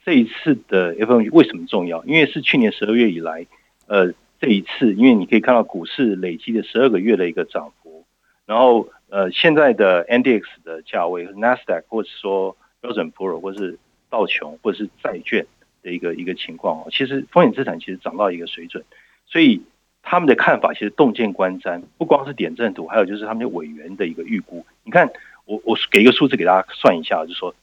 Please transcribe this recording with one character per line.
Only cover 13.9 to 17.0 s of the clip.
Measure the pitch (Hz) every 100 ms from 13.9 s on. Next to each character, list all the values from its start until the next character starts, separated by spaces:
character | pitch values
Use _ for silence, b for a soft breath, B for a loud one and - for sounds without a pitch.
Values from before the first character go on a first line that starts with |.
| _ _
道 | 117 95
琼， | - 76 78
或 | 113
者 | 95
是 | 104 _
债 | - 92
券 | - - - _ _ _
的 | -
一 | 87
个， | 87 82
一 |
个 | 85
情 | 90 - -
况 | 98 78
哦。 | -
其 | -